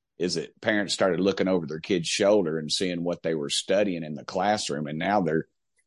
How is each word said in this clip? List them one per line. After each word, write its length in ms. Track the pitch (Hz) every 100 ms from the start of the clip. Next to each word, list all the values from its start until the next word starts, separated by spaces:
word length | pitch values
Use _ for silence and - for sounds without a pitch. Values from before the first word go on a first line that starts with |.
| _ -
is 160 | 90
that 260 | 82 - _
parents 340 | 113 104 95
started 260 | - 98 85
looking 280 | 98 95 95
over 180 | 92 76
their 140 | 80
kids' 280 | - 92 80
shoulder 500 | - 101 104 82 80
and 120 | 76
seeing 320 | - 95 85
what 200 | 85 85
they 120 | 82
were 160 | 80 71
studying 540 | - - 95 104 85
in 100 | 78
the 100 | 73
classroom. 640 | 62 95 98 107 - 71 73
And 120 | 78
now 220 | 90 104
they're, 260 | 82 80 - _ _ _